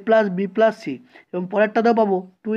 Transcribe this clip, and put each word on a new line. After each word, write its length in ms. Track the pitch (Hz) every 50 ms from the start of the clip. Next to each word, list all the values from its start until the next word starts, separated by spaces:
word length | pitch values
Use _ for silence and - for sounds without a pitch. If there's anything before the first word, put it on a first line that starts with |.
| 196
plus 200 | 220 220 220 214 202 180
B 20 | 180 202 185 190
plus 200 | 220 220 220 214 -
C 20 | - 156 131 120 - _ _ - _ _
এবং 100 | - 180 185 185
পরেরটাতেও 420 | 202 202 214 208 208 233 214 233 233 226
পাবো 160 | 220 202 190 180 185 185 _ _
টু 80 | - 214 214